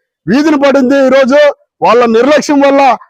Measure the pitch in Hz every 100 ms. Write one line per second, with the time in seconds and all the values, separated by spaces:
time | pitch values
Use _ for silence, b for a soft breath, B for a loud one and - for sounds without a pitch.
0 | _ _ 151 254 311 294 277 269 247 277
1 | 262 269 254 285 285 - _ - 170 240
2 | 233 226 262 294 - 285 277 277 269 208